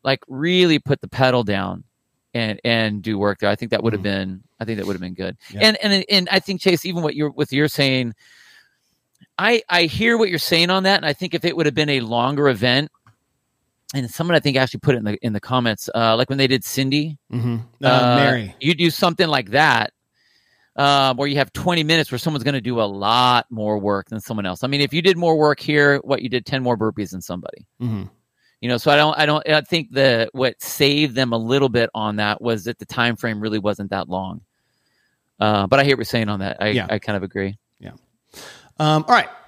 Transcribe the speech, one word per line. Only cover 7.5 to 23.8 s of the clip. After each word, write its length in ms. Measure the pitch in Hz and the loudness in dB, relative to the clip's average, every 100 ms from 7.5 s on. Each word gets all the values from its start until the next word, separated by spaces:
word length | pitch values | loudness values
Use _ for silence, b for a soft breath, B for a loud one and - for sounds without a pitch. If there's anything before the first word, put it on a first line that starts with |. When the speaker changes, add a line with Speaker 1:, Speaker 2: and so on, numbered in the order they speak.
Speaker 1:
you're 160 | 135 151 | 0 -2
saying, 460 | - 139 131 120 110 b b b b b b b _ _ _ _ - | 0 0 0 -2 -8 b b b b b b b _ _ _ _ -2
I, 240 | 202 233 - | 2 2 2
I 140 | 175 | 2
hear 320 | 165 - 226 233 | 2 2 2 2
what 120 | 214 | 2
you're 80 | 165 | 0
saying 320 | - 165 175 | 0 2 4
on 140 | 190 | 2
that, 120 | 190 196 | 2 2
and 80 | 156 | 0
I 60 | |
think 220 | 139 185 | -4 -4
if 100 | 170 | -2
it 100 | 170 160 | -2 0
would 100 | 151 | 0
have 80 | |
been 140 | 127 151 | 0 0
a 100 | 139 | 0
longer 480 | 113 117 123 143 147 | 0 0 0 2 2
event, 420 | 110 123 127 151 _ _ _ _ _ _ _ _ _ - | 2 2 0 -2 _ _ _ _ _ _ _ _ _ -8
and 160 | 139 120 | -6 -6
someone 280 | - 165 165 | -4 2 2
I 40 | |
think 160 | 147 131 | 2 2
actually 240 | 127 113 | 0 0
put 140 | - | 0
it 40 | 120 | 0
in 60 | |
the, 140 | 107 107 | -2 -4
in 100 | 120 | -4
the 80 | 104 | -6
comments, 500 | - 127 120 104 - | -2 0 0 -2 -6
uh, 200 | 117 113 113 | 0 2 2
like 120 | 131 | 0
when 100 | 139 | 0
they 80 | 131 | 2
did 160 | 131 | 0
Cindy, 540 | - - 135 143 160 147 _ | -2 -4 0 0 -2 -10 _
Speaker 2:
Mm-hmm. 240 | 120 117 117 117 _ | -4 -4 -4 -8 _
Uh, 40 | 139 | 2
Speaker 1:
uh, 280 | 127 123 120 | 4 4 4
Speaker 2:
Mary. 380 | - 123 101 - | 2 0 -4 -4
Speaker 1:
you 140 | 143 | -2
do 140 | 170 170 | 2 0
something 360 | - 180 165 170 | 2 0 2 2
like 240 | 139 98 | 0 0
that, 420 | 127 151 120 107 _ _ _ _ _ _ _ _ - | 4 4 4 0 _ _ _ _ _ _ _ _ 0
um, 400 | 143 143 135 127 | 2 4 2 0
where 100 | 143 | -2
you 100 | 143 | 0
have 160 | - | -2
twenty 300 | - 180 170 | -2 -2 0
minutes 300 | 151 165 147 | 2 0 0
where 60 | 123 | -4
someone's 260 | 165 147 | -4 -2
gonna 160 | 143 139 | -2 -2
do 200 | 117 117 | -2 -2
a 40 | 104 | -2
lot 600 | 98 101 120 123 123 - | -2 2 4 4 4 0
more 280 | 110 107 | -6 -2
work 300 | 107 | 0